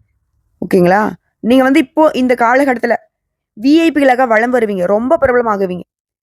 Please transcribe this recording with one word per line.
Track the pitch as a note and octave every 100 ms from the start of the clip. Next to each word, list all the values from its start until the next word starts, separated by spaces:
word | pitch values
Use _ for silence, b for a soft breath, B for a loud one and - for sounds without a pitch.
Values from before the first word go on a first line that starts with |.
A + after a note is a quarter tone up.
| _ _ _ _ _ _
ஓகேங்களா? | F3 F#3+ F3 G3 G#3 F3+ _ _
நீங்க | G#3+ C4 C4
வந்து | D4
இப்போ | - - D#4
இந்த | B3+ B3+ A#3+
காலகட்டத்துல | A#3 C4 C#4 A#3+ A#3 - _ _ _ _ _ -
வி | B3 D#4+
ஐ | E4
பிகளாக | C#4+ C#4 A#3+ B3+
வலம் | G#3+ A#3+ B3
வருவீங்க. | A3 G3 F3+
ரொம்ப | G#3 B3+ D#4+
பிரபலமாகுவீங்க. | C4 B3 A#3 G3+ F#3+ F3+ - _ _ _